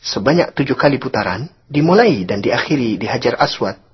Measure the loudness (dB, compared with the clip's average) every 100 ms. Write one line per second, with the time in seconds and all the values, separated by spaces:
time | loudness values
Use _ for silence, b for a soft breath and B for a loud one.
0 | -8 -2 2 2 2 -2 -2 2 2 2
1 | -2 -2 -2 -4 -8 -14 _ 0 4 4
2 | 4 2 -2 -2 0 -2 0 0 0 -2
3 | -4 -2 -2 0 -2 -2 -6 -6 _